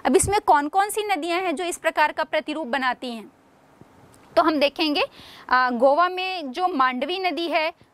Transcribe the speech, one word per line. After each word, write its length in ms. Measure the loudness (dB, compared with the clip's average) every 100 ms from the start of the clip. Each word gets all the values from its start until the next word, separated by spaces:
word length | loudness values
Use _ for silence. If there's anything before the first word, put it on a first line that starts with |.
| 2
अब 100 | 4
इसमें 260 | 4 0
कौन 260 | 4 4 2
कौन 220 | 0 0
सी 140 | -2
नदियाँ 380 | -2 -2 -2 -2
हैं 140 | -2 -2
जो 80 |
इस 140 | -4 -4
प्रकार 340 | -2 2 0
का 120 | 0
प्रतिरूप 440 | -2 -2 -4 -6 -4
बनाती 440 | -2 -2 -4 -8
हैं, 200 | -10 -14 _ _ _ _ -20 -20 _ -20 -20 -4 0
तो 80 |
हम 160 | 2 2
देखेंगे, 420 | 0 0 -2 0 -4 -8 -20 -14 -2
अ, 200 | 0 0
गोवा 400 | 2 4 4 2
में 420 | 0 -6 -6 -8
जो 160 | -4 -2
मांडवी 520 | 0 0 0 -4 -4
नदी 280 | -4 -2 -2
है, 260 | -2 -2 -6 _